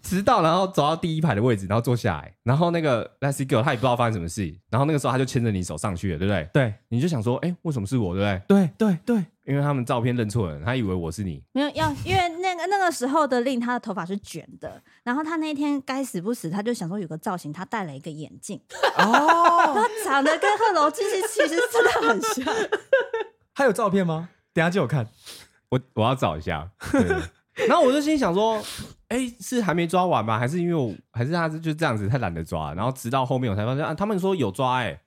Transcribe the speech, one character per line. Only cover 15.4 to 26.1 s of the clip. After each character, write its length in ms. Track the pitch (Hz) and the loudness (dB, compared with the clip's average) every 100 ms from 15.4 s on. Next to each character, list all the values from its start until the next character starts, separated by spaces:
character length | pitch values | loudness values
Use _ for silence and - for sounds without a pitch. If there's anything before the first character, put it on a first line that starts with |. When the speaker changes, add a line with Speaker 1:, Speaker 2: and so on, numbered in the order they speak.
| 311 | -4
Speaker 3:
天 260 | 285 294 285 | -2 0 -2
该 220 | - 262 | -2 -6
死 160 | 262 185 | -4 -6
不 140 | 180 | -4
死， 160 | 240 165 | -4 -4
他 140 | 190 | -4
就 100 | 214 | -4
想 160 | 240 165 | -4 -4
说 100 | 202 | -6
有 80 | 165 | -6
个 80 | 156 | -8
造 220 | - 180 | -6 -6
型， 160 | 147 | -8
他 100 | 151 | -10
戴 200 | 185 233 | -8 -6
了 120 | 180 139 | -6 -8
一 40 | |
个 100 | 165 | -12
眼 220 | 151 156 - | -12 -14 -14
镜。 180 | - 196 _ - - - | -14 -14 _ -2 0 4
Speaker 2:
哦。 760 | 202 247 302 339 339 339 320 294 | 4 6 6 6 6 6 4 4
Speaker 3:
他 120 | 453 440 | 0 -2
长 200 | 415 277 | 0 2
得 80 | 277 320 | 2 2
跟 180 | 403 415 | 2 2
贺 160 | 453 | 2
龙 180 | 349 294 | 4 2
其 120 | 302 | 0
实， 180 | 415 392 440 | -2 -2 -2
其 160 | 427 302 | 0 0
实 80 | 330 480 | 2 0
真 120 | 466 | 4
的 260 | 466 - - | 4 4 2
很 120 | - | 0
像。 340 | - - 277 440 415 427 - 539 - | 0 -4 -2 -2 -2 -4 2 2 4
Speaker 2:
<laughs> 480 | 453 440 _ _ | 2 2 _ _
还 120 | - 269 | 2 2
有 60 | |
照 160 | 190 220 | 4 2
片 180 | 196 175 | 2 2
吗？ 240 | 160 170 _ _ | -2 -6 _ _
等 120 | - | 2
一 20 | 165 | 2
下 40 | |
借 100 | 190 | 2
我 80 | 131 | 2
看。 200 | 151 107 _ - - - _ _ | 0 -2 _ -20 -20 -20 _ _
Speaker 1:
我， 100 | 127 - | -2 -2
我 80 | - | 0
要 140 | 110 | 2